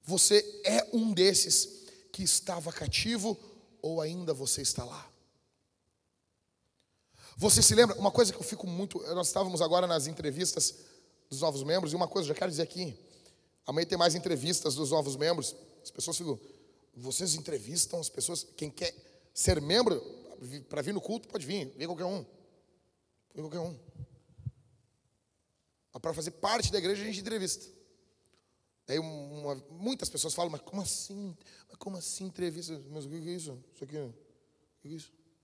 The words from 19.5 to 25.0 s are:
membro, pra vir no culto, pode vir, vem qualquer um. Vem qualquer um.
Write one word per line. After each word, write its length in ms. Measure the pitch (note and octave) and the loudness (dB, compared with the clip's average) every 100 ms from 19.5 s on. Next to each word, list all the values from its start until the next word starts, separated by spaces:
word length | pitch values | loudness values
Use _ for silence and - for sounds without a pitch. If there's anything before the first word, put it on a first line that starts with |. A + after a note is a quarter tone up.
| F3 | 4
membro, 360 | D3 G3+ A#3 D3+ - - - - B2+ C#3+ - | 4 4 4 2 -2 -16 -18 -16 -14 -14 -8
pra 140 | D3+ | -6
vir 100 | D3 | -2
no 80 | G3+ | -4
culto, 280 | - A3+ - | -2 -6 -4
pode 180 | G#3+ C#3+ | -8 -4
vir, 260 | G3 C3 - | -4 -6 -8
vem 100 | E3 | -6
qualquer 180 | E3+ | -4
um. 220 | D3 D3+ B2+ - - _ _ _ _ _ _ _ _ | -4 -4 -8 -18 -20 _ _ _ _ _ _ _ _
Vem 120 | - | -14
qualquer 160 | D#3 E3+ | -10 -8
um. 180 | E3+ C#3 - - - - _ - - _ _ _ _ _ | -8 -10 -18 -16 -16 -18 _ -12 -12 _ _ _ _ _